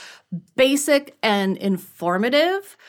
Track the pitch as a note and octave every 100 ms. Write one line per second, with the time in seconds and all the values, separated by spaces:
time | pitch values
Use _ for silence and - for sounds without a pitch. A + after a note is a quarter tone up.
0 | - - _ F3 - - C4 C#4 C#4+ C#4+
1 | C#4+ - A3 G3+ F#3+ F#3+ G3+ F#3 - -
2 | E3+ F#3 A3+ C#4+ E4 F#4+ G4 -